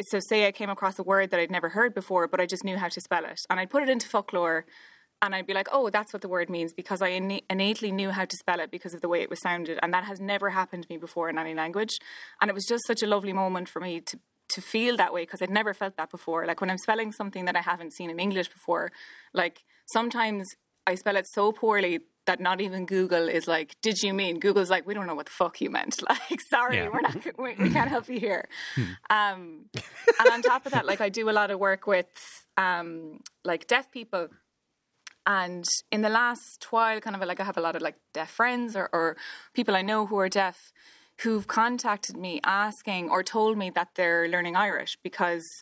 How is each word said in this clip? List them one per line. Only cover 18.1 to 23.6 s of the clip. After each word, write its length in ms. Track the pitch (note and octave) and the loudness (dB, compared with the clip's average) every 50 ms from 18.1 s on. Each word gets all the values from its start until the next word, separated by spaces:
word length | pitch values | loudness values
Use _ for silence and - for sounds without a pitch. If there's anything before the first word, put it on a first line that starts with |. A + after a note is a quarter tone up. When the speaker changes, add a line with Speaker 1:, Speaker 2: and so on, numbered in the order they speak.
Speaker 1:
in 80 | E3 E3+ | -4 -2
English 300 | F#3 G3+ F#3+ F#3 E3+ - | -2 0 0 0 -2 -4
before, 420 | - - - - E3+ E3+ E3+ F3 - - - - - - - - - | -6 -10 -2 -2 0 0 0 -4 -8 -14 -20 -20 -20 -20 -14 -4 0
like, 300 | F3+ F3 F3 - - _ _ _ _ - - | 0 0 0 -2 -8 _ _ _ _ -8 -2
sometimes 540 | - A3+ A3+ A#3+ A#3 A#3+ A3+ G#3+ G#3+ G3+ F#3+ F#3+ - _ _ _ _ _ - | 0 0 0 0 0 0 0 0 0 -4 -6 -8 -12 _ _ _ _ _ -2
I 80 | F#3+ F3+ | -2 -2
spell 220 | F#3 - G#3 G3+ | 0 0 2 2
it 100 | F#3+ F#3 - - | 2 0 0 0
so 180 | G#3+ G3+ G#3+ | 2 2 2
poorly 500 | A3 - - A3 G#3 G3+ F#3+ F3+ E3+ E3 - _ _ _ - - | 2 2 2 4 4 4 4 2 0 -2 -6 _ _ _ 0 0
that 120 | F3+ F3 | 0 2
not 180 | F#3 F3+ F#3 F#3 | 2 0 0 0
even 240 | G3+ G3 F#3 F#3+ F3+ | -2 -4 -4 -4 -4
Google 420 | E3+ F#3+ F#3 F#3 F3+ F3+ E3 E3 D#3+ | 0 2 2 2 4 4 2 2 2
is 200 | - E3 E3 F3 | 0 0 2 2
like, 280 | E3 D#3+ | 0 0